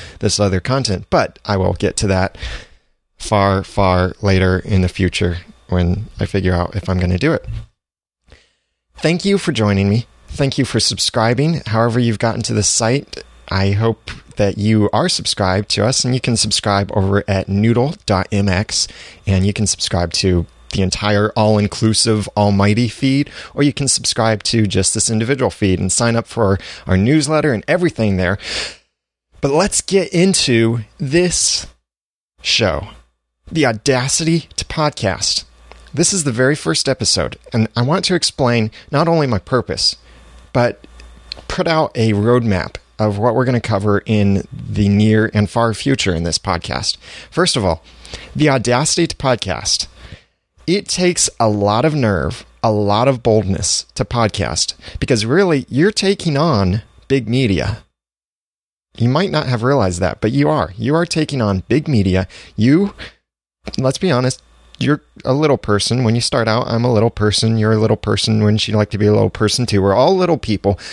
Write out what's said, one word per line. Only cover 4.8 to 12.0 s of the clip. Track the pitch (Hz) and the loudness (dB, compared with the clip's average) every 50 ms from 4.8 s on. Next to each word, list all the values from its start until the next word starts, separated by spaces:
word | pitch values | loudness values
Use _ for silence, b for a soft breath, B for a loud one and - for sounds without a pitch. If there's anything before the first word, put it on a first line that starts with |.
the | 90 90 | 2 0
future | - - 95 90 - - 95 90 85 85 - - - _ _ - | 0 0 -2 -2 0 0 -2 -2 -2 -4 -8 -14 -20 _ _ -2
when | 90 90 87 85 92 104 110 - - - | 0 0 2 2 0 -2 -4 -8 -8 -6
I | 101 | -6
figure | - - 98 92 92 | -2 -2 0 0 0
out | 90 87 87 85 - | 0 0 -2 -2 -4
if | 101 - - | -6 -4 -2
I'm | 92 90 | -2 0
gonna | 92 90 90 90 | 0 0 0 0
do | - 156 | 0 0
it. | 156 - - - - - - - _ _ _ _ _ _ _ _ _ _ _ b b b b b b b b b b _ _ _ _ | 0 -2 -4 -8 -10 -10 -12 -14 _ _ _ _ _ _ _ _ _ _ _ b b b b b b b b b b _ _ _ _
Thank | - - 156 175 175 - | -2 0 0 0 0 2
you | 196 196 196 | 0 0 2
for | - - | 0 -2
joining | - 110 107 104 101 98 98 98 | 0 0 2 2 2 2 2 2
me. | 104 120 - - _ _ - - | 2 0 -2 -4 _ _ -18 -10
Thank | - - 143 135 - - | -4 -2 -2 0 0 -2
you | 131 | -2
for | - - 113 | 0 0 -2
subscribing. | - - 95 - - - - 123 110 113 120 110 143 160 170 143 - | -2 -2 -2 -4 -4 -2 0 0 2 2 2 2 0 0 0 -2 -4
However | 107 110 113 117 120 110 | -2 0 2 2 2 2
you've | 127 | 0